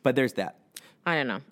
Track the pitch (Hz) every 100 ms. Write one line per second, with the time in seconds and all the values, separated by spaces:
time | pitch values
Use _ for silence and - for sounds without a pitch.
0 | 139 127 127 - 92 - _ - - _
1 | 180 160 131 104 -